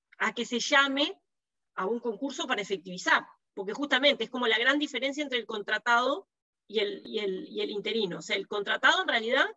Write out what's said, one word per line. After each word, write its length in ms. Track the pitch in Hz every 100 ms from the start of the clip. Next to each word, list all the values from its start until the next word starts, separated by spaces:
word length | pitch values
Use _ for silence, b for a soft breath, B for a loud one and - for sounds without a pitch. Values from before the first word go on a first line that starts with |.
| _ -
a 160 | 214
que 120 | 247 226
se 140 | 240
llame 580 | - 285 277 269 311 392 _ _ _ _ _ -
a 100 | 190
un 140 | 233
concurso 480 | 240 202 277 - 285
para 140 | 208
efectivizar, 640 | 196 190 185 180 320 311 - - _
porque 200 | - 190
justamente 520 | 226 285 254 285 - 220
es 40 |
como 180 | 254 233
la 120 | 220
gran 200 | 254 285
diferencia 440 | 294 247 269 277
entre 160 | 285 247
el 60 | 208
contratado 800 | 220 202 214 - 240 262 320 - _ _ _ -
y 120 | 214
el, 220 | 208 196 -
y 140 | 220
el, 280 | 202 185 -
y 120 | 208
el 80 | 208
interino. 500 | 202 208 226 196 170
O 20 |
sea, 140 | - 190
el 120 | 196
contratado 540 | 208 196 - 285 339
en 60 | 330
realidad 380 | 240 226 262 392